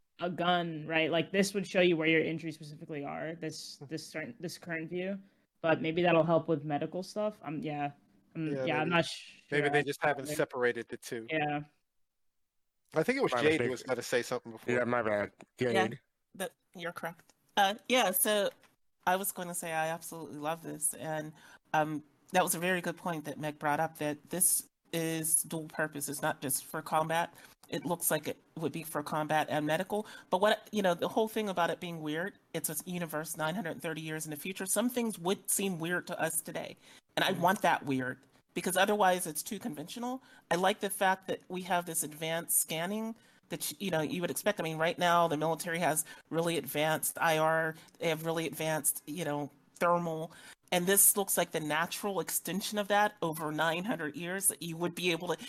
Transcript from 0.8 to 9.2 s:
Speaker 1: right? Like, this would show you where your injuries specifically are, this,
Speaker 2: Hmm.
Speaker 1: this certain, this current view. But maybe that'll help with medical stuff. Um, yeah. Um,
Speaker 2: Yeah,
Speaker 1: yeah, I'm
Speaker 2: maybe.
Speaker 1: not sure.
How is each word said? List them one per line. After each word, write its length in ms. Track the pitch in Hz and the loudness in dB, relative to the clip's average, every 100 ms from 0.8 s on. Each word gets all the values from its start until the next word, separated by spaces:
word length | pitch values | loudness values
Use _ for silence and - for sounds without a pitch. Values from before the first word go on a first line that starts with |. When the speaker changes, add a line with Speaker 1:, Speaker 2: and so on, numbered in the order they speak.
| 151 | -2
Speaker 1:
right? 220 | 160 156 | 2 4
Like, 200 | 165 131 | 2 2
this 220 | 196 196 | 2 2
would 120 | 202 | 0
show 160 | 185 190 | 0 4
you 140 | 180 | 6
where 120 | 160 160 | 6 6
your 140 | 160 | 4
injuries 340 | - 165 165 | 4 -2 -6
specifically 480 | 151 151 147 165 147 | -10 -14 -14 -10 -8
are, 300 | 143 160 156 165 | -6 -6 -6 -6
this, 380 | 156 151 - - | -8 -8 -12 -14
Speaker 2:
Hmm. 60 | 139 | -10
Speaker 1:
this 160 | 160 | -10
certain, 280 | - 160 156 - | -8 -8 -10 -8
this 180 | 165 - | -10 -10
current 320 | 175 160 160 | -8 -6 -4
view. 280 | 180 185 196 - _ _ _ | -4 -4 -6 -10 _ _ _
But 200 | 165 156 | 2 2
maybe 200 | 160 165 | 2 4
that'll 220 | 175 165 | 6 6
help 240 | 165 165 165 | 6 4 4
with 160 | 156 | 0
medical 380 | 151 147 160 180 | 0 -2 -2 -6
stuff. 320 | 180 214 214 214 | -6 -4 -4 -4
Um, 160 | 143 151 | -8 -6
yeah. 320 | 151 147 143 - _ _ _ | -4 -4 -4 -6 _ _ _
Um, 120 | 165 156 | -6 -2
Speaker 2:
Yeah, 120 | 139 | 0
Speaker 1:
yeah, 80 | 131 | 0
I'm 40 | 151 165 | 2 4
Speaker 2:
maybe. 60 | |
Speaker 1:
not 100 | 170 | 2
sure. 320 | - - | 2 -6